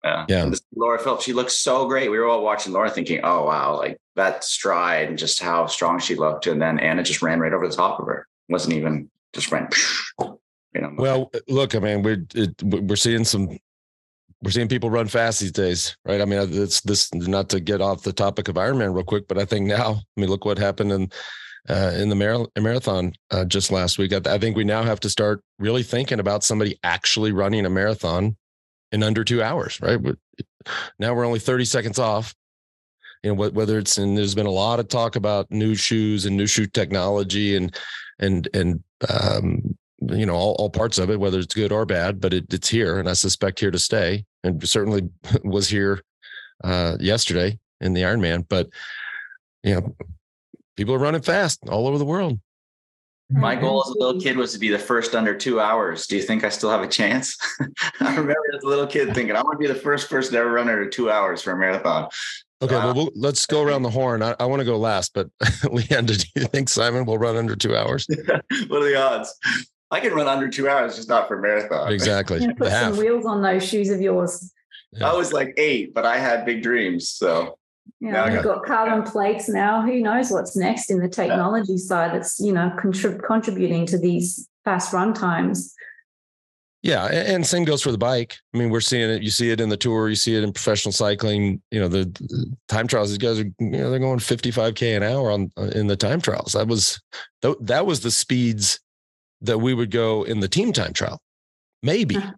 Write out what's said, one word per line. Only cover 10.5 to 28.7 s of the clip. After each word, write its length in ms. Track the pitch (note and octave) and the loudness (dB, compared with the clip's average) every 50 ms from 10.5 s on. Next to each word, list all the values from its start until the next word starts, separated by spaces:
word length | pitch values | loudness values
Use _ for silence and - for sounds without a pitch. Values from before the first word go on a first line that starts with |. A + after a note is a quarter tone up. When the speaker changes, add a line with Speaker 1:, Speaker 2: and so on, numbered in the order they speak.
| _ _ _ _ _ - | _ _ _ _ _ -6
Speaker 1:
know. 100 | - D2 D2 - | -6 -6 -4 -2
Speaker 2:
Well, 340 | B2+ C3+ C3+ C3 C3 - - A#2 - - | 0 2 2 0 0 -2 -6 -10 -4 0
look, 280 | C3+ C3+ C#3 - - | 2 2 2 2 2
I 40 | A2 | 0
mean, 220 | F#2+ G#2+ G#2 G#2 G2 | 2 2 2 2 2
we're, 220 | A2 A2 G2 E2+ - - | 2 0 0 -2 -6 -2
it, 260 | A#2 G#2+ F2+ D#2+ - E2+ | 0 0 0 0 -2 -2
we're 320 | G2+ F#2 F2 G2+ F#2+ G#2 G2 | 0 0 0 0 0 0 2
seeing 260 | - A#2+ A#2 A2+ A2+ | 2 2 2 2 2
some, 340 | - - G#2 G2 F2 - - _ _ _ _ _ _ _ _ _ _ _ _ _ _ - _ | 2 2 0 0 -2 -4 -10 _ _ _ _ _ _ _ _ _ _ _ _ _ _ -20 _
we're 100 | - A#2 | -4 -2
seeing 160 | F#2+ B2 A#2+ G#2+ | 0 0 0 0
people 220 | B2+ B2 G2+ A#2 | 0 0 0 0
run 180 | A2 A#2 A2+ G#2 | 0 0 0 2
fast 320 | - A#2+ A2+ A#2 A2+ - | 2 2 2 2 2 0
these 140 | G#2 F#2+ E2+ | -4 -4 -2
days, 420 | - G2 F2+ F2+ E2+ - - - _ _ | 0 0 2 2 0 -2 -6 -8 _ _
right? 140 | - G2 G2+ | -2 0 0
I 40 | G2+ | 2
mean, 140 | G2 G2+ G2+ G2 F#2+ | 2 2 0 0 0
it's 300 | D#2 G2 G2+ G2 - - | 0 -2 0 0 0 -2
this, 320 | - - G#2 G2 - - - | 0 0 0 0 0 0 -2
not 340 | F2 F2 F2+ G2 G2 G2 F#2+ | -4 -2 0 0 0 0 0
to 100 | G2+ F#2+ | -2 -2
get 180 | E2+ D#2+ G#2 G2 | 0 0 0 0
off 220 | F#2+ G2 G2 F2 - | 2 0 0 -2 -4
the 80 | G2+ F2+ | -6 -2
topic 360 | - G2+ G2 - - - - | 0 0 0 0 -2 -6 -4
of 60 | F2+ | -2
Ironman 380 | F2 F#2+ A#2 C#3 C3 A2+ G2 F#2 | 0 0 0 0 0 0 0 0
real 120 | F#2 F2+ | -2 -2
quick, 220 | F2 G#2 G#2 G2 _ | 0 -2 -2 -2 _
but 80 | F#2+ F#2 | -2 -2
I 80 | G2 | 0
think 220 | F#2+ A2+ G#2 G2 G2 | 0 0 0 0 0
now, 240 | G#2+ A2 A#2+ A2+ G#2+ G#2+ - _ _ - | 0 0 0 0 -2 -4 -6 _ _ -2
I 20 | |
mean, 80 | G2+ F#2 | 0 0
look 140 | G2 F#2+ - | 0 -2 0
what 140 | G#2 G2+ F2+ | -2 0 0
happened 340 | G#2 G2 F#2+ - G#2+ G2+ | 0 0 0 0 0 0
in, 200 | G2 G2 F#2+ F#2 - - - - - - - - - - _ - | 0 0 -2 -4 -6 -12 -16 -16 -16 -16 -18 -18 -20 -20 _ -4
uh, 240 | - F2+ G2 F#2 E2+ | -2 0 0 0 0
in 140 | F2 G2+ G#2 | 0 0 0
the 60 | G#2 | 2
mar-, 320 | G2 G2+ G#2 A2+ A#2+ A#2 - _ G#2 | 2 2 2 2 0 -2 -4 _ -2
marathon, 540 | G#2+ A2+ A#2 C3 - - G2 F#2 F2+ F2+ E2+ - _ _ | 0 0 0 0 0 0 0 0 0 -2 -4 -8 _ _
uh, 140 | - F#2+ F#2 | -2 -2 0
just 260 | F2+ - G2 F#2+ - | 0 0 0 0 0
last 260 | G2 F#2 F#2 F2 - - | 0 0 2 0 0 0
week. 140 | G2 F2+ | 0 0
I, 80 | G2 F#2+ | 0 0
th-, 160 | F2 - - | 0 0 0
I 20 | G2+ | 2
think 200 | G2+ A2+ G#2+ G#2 | 0 0 0 0
we 80 | G#2+ | 0
now 180 | G2+ G#2 A2 A2+ | 2 2 2 2
have 160 | A#2 G#2+ G2+ | 0 0 0
to 80 | - G#2 | -2 -4
start 320 | - - G#2+ G#2 G#2+ G2+ _ _ _ _ | 0 0 2 0 0 -2 _ _ _ _
really 240 | G2 G#2+ A#2 B2+ A#2+ | -2 0 0 0 0
thinking 360 | - - A#2+ C3+ C3 C3 A2 | 0 -2 -2 0 0 0 0
about 240 | G2 G2+ G2+ G#2 - | 0 0 0 0 0
somebody 340 | - A2+ G#2+ G#2+ G#2 - - - | 0 2 2 0 0 -2 -2 -2
actually 480 | F2 E2+ E2+ - - - A2+ G#2+ G#2+ | -2 -2 0 0 0 0 2 2 2
running 340 | G2+ F#2 G2 G2+ G#2+ A2 G2+ | 2 2 2 2 2 2 0
a 40 | F#2 | 2
marathon 680 | F#2 F#2 G2 G#2+ A2+ G2+ - E2+ E2 F2+ G2 G#2+ G#2+ _ _ _ _ _ _ _ | 2 2 2 0 0 -2 -2 -2 0 0 0 0 -2 _ _ _ _ _ _ _